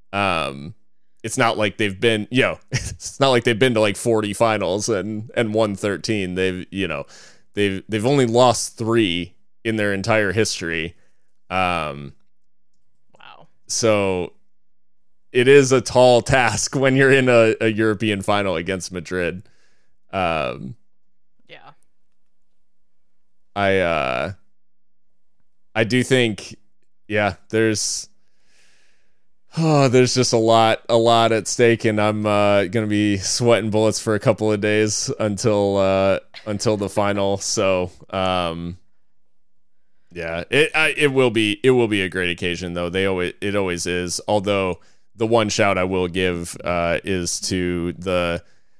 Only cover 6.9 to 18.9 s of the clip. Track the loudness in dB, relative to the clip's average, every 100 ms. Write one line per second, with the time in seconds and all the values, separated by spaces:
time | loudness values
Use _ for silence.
6.9 | -6 -10 -16 -20 -20 -14 -2 -2 -2 -6
7.9 | -4 0 2 2 4 4 4 -2 -8 -2
8.9 | 0 0 -2 -8 -14 -20 -12 -6 -4 -2
9.9 | -4 0 0 0 0 -2 -2 -6 -4 -6
10.9 | -10 -20 -20 -20 -20 -8 -2 -2 -2 -4
11.9 | -8 -14 -18 -20 -20 -20 -20 -20 -20 -20
12.9 | -20 -20 -20 -20 -20 -20 -20 -8 -2 0
13.9 | 2 0 -2 -6 -12 -20 -20 -20 -20 -20
14.9 | -20 -20 -20 -6 2 6 8 6 2 2
15.9 | 4 6 6 4 2 2 0 -4 0 2
16.9 | 4 6 4 6 6 4 2 0 0 0
17.9 | 0 -2 -4 0 0 0 -4 -4 -6 -6